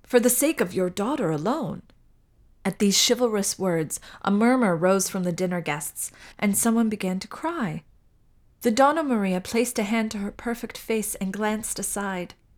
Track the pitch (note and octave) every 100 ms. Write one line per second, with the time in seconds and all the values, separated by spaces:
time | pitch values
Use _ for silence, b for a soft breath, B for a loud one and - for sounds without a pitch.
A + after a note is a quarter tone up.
0 | - B3 A#3+ B3 C#4 - F3+ F#3 F3+ F#3
1 | G#3 D4+ F3+ D3+ F3+ D#4 G#3+ - - _
2 | _ _ _ _ _ _ F#3+ - G3+ G3
3 | - A#3 B3 G#3 G3 - F#3 E3 D#3 -
4 | B B - G3+ A#3 C4 A3 E3 F3+ F#3+
5 | F#3+ F#3+ F3+ E3+ F#3 F3+ D#3 D3 - -
6 | - B B B G#3 G3 A#3 A3+ A3+ G#3+
7 | F#3 F#3 - - D#4+ E4+ G3+ D#3 - _
8 | _ _ _ _ _ _ A#3+ A3 C#4 D#4
9 | D4 A3+ G3 F#3 - A#3 B3 - G3+ A3+
10 | A3 G#3+ G3+ - A#3+ A#3 A3+ - - A3
11 | G#3 - F#3+ G3 G#3+ G#3+ G#3+ - G3 G#3
12 | G3+ F#3 F3 - _